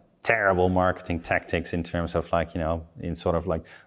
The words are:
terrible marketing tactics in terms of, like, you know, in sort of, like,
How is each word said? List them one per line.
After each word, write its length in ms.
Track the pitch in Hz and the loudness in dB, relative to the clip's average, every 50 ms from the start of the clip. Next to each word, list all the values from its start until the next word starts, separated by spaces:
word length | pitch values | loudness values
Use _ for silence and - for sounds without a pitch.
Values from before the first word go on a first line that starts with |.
| _ _ _ _ - | _ _ _ _ 0
terrible 440 | - 113 110 101 98 92 87 90 | 0 2 4 4 4 4 6 4
marketing 540 | 92 92 92 92 92 90 - - - 85 82 | 4 4 4 4 2 2 -2 -4 -4 -4 -4
tactics 500 | - - 95 82 - - - 85 82 - - | -2 -2 -2 -2 -2 -2 -4 -4 -2 -2 -4
in 80 | 85 82 | -4 -4
terms 300 | - - 87 85 82 - | -2 -4 -4 -4 -2 -2
of, 160 | 85 80 - - | -4 -2 0 0
like, 200 | 85 80 82 - | 0 0 -2 -4
you 60 | 87 | -4
know, 260 | 80 80 82 82 82 - - - | -2 -2 -2 -4 -6 -12 -14 -10
in 160 | - 87 82 | -8 -8 -6
sort 180 | - - 92 85 | -2 0 0 0
of, 120 | 82 82 | 0 0
like, 160 | 92 82 80 - - - - - | 0 -2 -4 -4 -10 -20 -20 -16